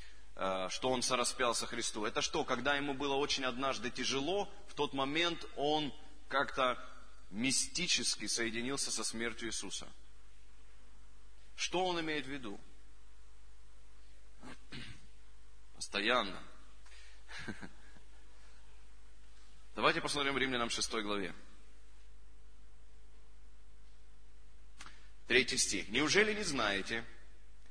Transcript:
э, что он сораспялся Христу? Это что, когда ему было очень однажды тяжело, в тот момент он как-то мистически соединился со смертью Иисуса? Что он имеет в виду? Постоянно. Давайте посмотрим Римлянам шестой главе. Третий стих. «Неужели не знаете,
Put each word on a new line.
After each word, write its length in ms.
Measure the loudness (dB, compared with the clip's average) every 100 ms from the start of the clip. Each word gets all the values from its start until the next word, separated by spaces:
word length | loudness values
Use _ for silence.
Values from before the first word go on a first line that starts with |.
| -6 -6 -6 -2
э, 320 | 0 2 0
что 200 | 0 2
он 120 | 4
сораспялся 680 | 4 4 4 4 4 4 0
Христу? 380 | -2 -2 0 0
Это 160 | 2
что, 220 | 2 2
когда 320 | 2 2 4 2
ему 180 | 2
было 220 | 0 2 2
очень 300 | 2 2 0
однажды 440 | 2 0 0 -2
тяжело, 600 | 0 0 2 2 2 0 -4 -6
в 20 | 0
тот 180 | 0
момент 520 | 2 2 4 2 2 -2 0
он 380 | 2 4 2 -2 -6 -6 0
как-то 540 | 2 4 4 4 4 -2 -6 -6 -6 -4
мистически 960 | 2 4 4 2 2 4 4 4 0 0
соединился 640 | 2 2 2 0 0 0
со 140 | 0
смертью 460 | 0 0 -2 0 -2
Иисуса? 380 | -2 -2 -4 -6 -6 -8 -8 -8 -6 -6 -6 -6 -6 -6 -6 -6 -6 -6 -6 -4 -2
Что 300 | 0 4 4
он 160 | 2
имеет 240 | 2 0 0
в 40 |
виду? 300 | -2 -4 -4 -6 -6 -6 -6 -6 -6 -6 -6 -6 -6 -6 -6 -6 -6 -4 -4 -4 -4 -4 -4 -4 -4 -4 -4 -4 -6 -6 -6 -6 -6 -6 -4
Постоянно. 680 | 0 2 6 6 4 0 -4 -6 -6 -6 -6 -6 -6 -6 -6 -4 -4 -4 -4 -6 -6 -6 -6 -6 -6 -6 -6 -6 -6 -6 -6 -6 -6 -6 -6 -4 -4 -4 -4 2
Давайте 260 | 4 4
посмотрим 340 | 2 2 2 4
Римлянам 360 | 4 4 2
шестой 320 | 2 2 2
главе. 320 | 2 0 0 -4 -6 -6 -6 -6 -6 -6 -6 -6 -6 -6 -6 -6 -6 -6 -4 -4 -4 -4 -4 -4 -4 -4 -4 -4 -4 -4 -4 -4 -4 -4 -4 -4 -4 -4 -4 -4 -6 -6 6
Третий 300 | 6 8 4
стих. 320 | 4 2 2
«Неужели 440 | 4 6 8 6
не 100 | 4
знаете, 640 | 2 4 4 4 2 -2 -2 -4 -6 -6 -6 -6 -6